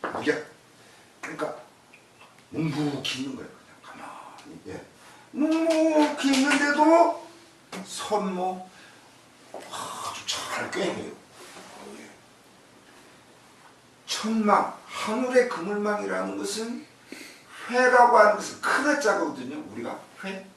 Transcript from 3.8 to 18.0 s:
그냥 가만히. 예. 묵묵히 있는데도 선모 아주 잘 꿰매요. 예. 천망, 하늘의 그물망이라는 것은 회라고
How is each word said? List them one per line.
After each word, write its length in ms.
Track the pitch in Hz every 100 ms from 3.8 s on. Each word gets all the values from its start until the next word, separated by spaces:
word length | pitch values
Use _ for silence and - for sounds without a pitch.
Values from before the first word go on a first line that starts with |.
그냥 200 | - -
가만히. 580 | - - - - - - -
예. 160 | - - - - - -
묵묵히 1000 | 240 311 320 330 320 320 302 294 - 269
있는데도 960 | 262 277 285 285 294 302 330 339 - - - - - - 190
선모 840 | - - - 214 190 180 185 185 - - - - - - - - -
아주 720 | - - - - - - - -
잘 440 | - - - -
꿰매요. 420 | - - - - - - - - - - - - -
예. 120 | - - - - - - - - - - - - - - - - - - - - -
천망, 680 | - 220 226 208 196 - - -
하늘의 600 | - 208 233 254 254 240
그물망이라는 920 | - 175 208 208 208 196 185 190 196
것은 480 | 202 202 226 240 - - - - - - - - -
회라고 500 | 247 254 247